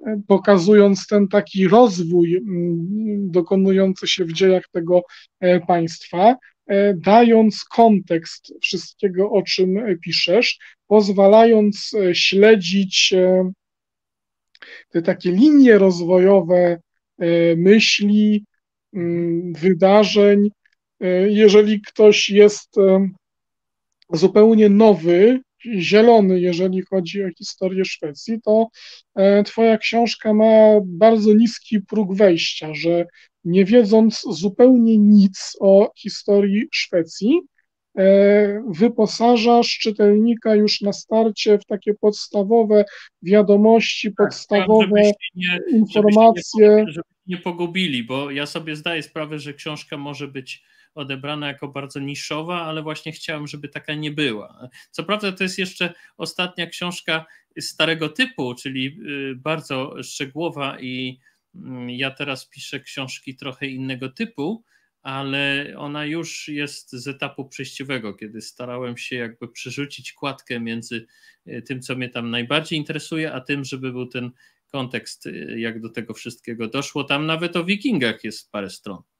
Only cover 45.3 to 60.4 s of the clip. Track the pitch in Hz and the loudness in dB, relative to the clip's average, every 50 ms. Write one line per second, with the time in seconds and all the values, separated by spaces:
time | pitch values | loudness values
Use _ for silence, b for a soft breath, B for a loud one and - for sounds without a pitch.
45.3 | - 180 180 180 180 175 - 370 294 220 214 202 - 208 208 208 208 214 226 226 | -10 -8 -6 -4 -4 -4 -4 -2 0 0 0 0 0 0 2 4 6 6 6 6
46.3 | 226 175 165 - - 214 214 208 208 214 214 214 147 170 - _ _ _ _ 185 | 4 2 -4 -6 2 4 6 6 6 6 2 0 -6 -12 -14 _ _ _ _ -10
47.3 | 180 175 - 185 170 170 175 170 165 190 185 165 139 123 117 117 127 135 143 143 | -10 -8 -8 -8 -8 -6 -8 -6 -4 -4 -4 -4 -4 -6 -6 -6 -8 -8 -8 -8
48.3 | 139 143 147 143 - 170 156 160 151 151 151 175 170 160 143 - - 160 151 147 | -8 -10 -10 -8 -10 -12 -12 -12 -12 -10 -10 -8 -8 -8 -10 -10 -12 -12 -12 -10
49.3 | 156 151 135 147 143 143 - 160 151 143 - - 165 143 143 147 143 135 147 139 | -12 -14 -14 -16 -16 -14 -14 -14 -14 -14 -14 -16 -16 -14 -14 -14 -14 -14 -14 -14
50.3 | 139 135 131 - - - _ _ _ _ _ _ _ 156 143 135 135 131 131 143 | -14 -16 -16 -16 -20 -20 _ _ _ _ _ _ _ -16 -14 -12 -12 -12 -12 -12
51.3 | 151 151 147 143 139 139 - 135 135 139 139 131 - 147 139 139 143 135 - - | -12 -10 -10 -12 -12 -14 -16 -16 -14 -14 -14 -14 -14 -12 -12 -12 -12 -12 -12 -10
52.3 | 156 151 160 170 180 175 165 156 156 160 151 156 151 151 - 160 160 - - - | -10 -10 -10 -10 -10 -10 -10 -10 -12 -12 -10 -12 -14 -14 -14 -18 -18 -16 -14 -12
53.3 | 160 151 147 147 - 147 143 143 - 151 - - 151 151 151 151 147 147 151 131 | -12 -12 -12 -14 -16 -16 -16 -16 -16 -16 -12 -12 -10 -10 -10 -10 -6 -4 -4 -4
54.3 | 110 104 - - _ - 127 123 b b b b b - 160 160 202 208 208 196 | -6 -8 -12 -18 _ -20 -20 -20 b b b b b -12 -8 -6 -6 -6 -6 -10
55.3 | 185 - 196 185 185 - 185 185 - - 180 170 175 b b b b - 170 160 | -10 -8 -8 -8 -8 -8 -10 -10 -8 -10 -10 -10 -10 b b b b -16 -14 -14
56.3 | - - 180 180 180 - 170 165 - - 180 175 175 - - - 160 160 160 b | -10 -8 -10 -10 -8 -12 -12 -12 -12 -12 -12 -12 -12 -12 -8 -6 -6 -6 -8 b
57.3 | b b b b - 165 151 - - - 160 156 165 160 160 151 151 - 262 254 | b b b b -18 -16 -16 -12 -8 -6 -4 -4 -4 -4 -6 -8 -4 -6 -6 -6
58.3 | - - 139 123 120 - - 139 131 131 127 135 151 - - 156 143 139 139 135 | -6 -10 -10 -10 -10 -12 -14 -12 -10 -8 -8 -10 -12 -14 -16 -14 -12 -12 -10 -12
59.3 | 131 127 131 151 160 160 139 - 143 131 131 147 - - 131 - - - 147 139 | -12 -10 -8 -8 -8 -8 -8 -10 -10 -10 -10 -10 -12 -16 -18 -16 -12 -14 -14 -12
60.3 | 135 147 | -10 -10